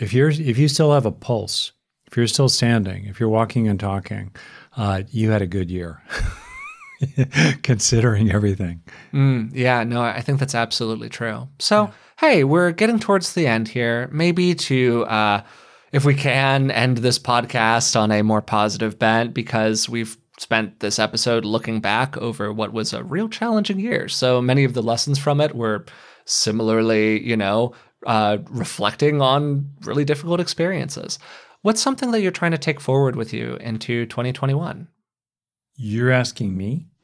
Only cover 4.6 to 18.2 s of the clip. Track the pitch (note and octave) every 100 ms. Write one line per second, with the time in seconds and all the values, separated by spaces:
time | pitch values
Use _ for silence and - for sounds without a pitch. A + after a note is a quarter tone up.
4.6 | - - G2+ F#2+ G2 A2 A2 G#2+ F#2 G2
5.6 | F2 F2+ E2+ - - - - - B5+ B5+
6.6 | C6+ C6+ C6+ C6 C3+ - C3 D3 D#3 C#3
7.6 | - A2 - A#2 A#2+ G#2 G#2+ G2+ G#2 G2
8.6 | F2 E2+ - - - C#3+ C3+ B2+ A2 C3
9.6 | B2+ B2 A2+ A#2+ A#2+ A#2+ B2 C#3 C#3 A#2
10.6 | A2+ - A2+ A2+ A2+ - A#2 A2 C3+ -
11.6 | - G#3 G3+ - - - D#4 G3 C3+ E3
12.6 | F3 E3 A3 A3+ - G3 - F3+ C#3+ A2+
13.6 | A2 B2 A#2 A#2 B2+ D3 F3 F3 F3+ E3+
14.6 | - C3 B2+ A#2 G#2+ G#2+ G#2+ G2+ - -
15.6 | - - _ C#3 C#3+ C#3 C#3 C3 C3+ C3+
16.6 | C3+ A#2 B2+ A#2+ B2 - - A#2+ A#2 A#2+
17.6 | A2 A#2 - A#2 G#2+ G#2+